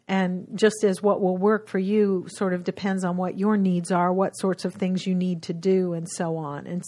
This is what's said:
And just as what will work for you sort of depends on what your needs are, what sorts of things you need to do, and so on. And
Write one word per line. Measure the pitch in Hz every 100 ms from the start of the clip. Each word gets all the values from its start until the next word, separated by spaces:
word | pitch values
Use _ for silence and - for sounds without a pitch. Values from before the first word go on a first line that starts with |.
| -
And | 190 185 180 -
just | 196 214 214
as | 208 185
what | 202 -
will | 185 185
work | 202 214 214
for | 190
you | 190 214 202 185 -
sort | - 190
of | 180
depends | 180 - 196 190
on | 185 180
what | 185 -
your | 202 214
needs | 190 175 170
are, | 180 180
what | 185 196 -
sorts | 190 180 180
of |
things | - 185 185 190
you |
need | 180 185 170
to | -
do, | 170 190 190 180
and | 170 170
so | - 170 160
on. | 151 143 -
And | 180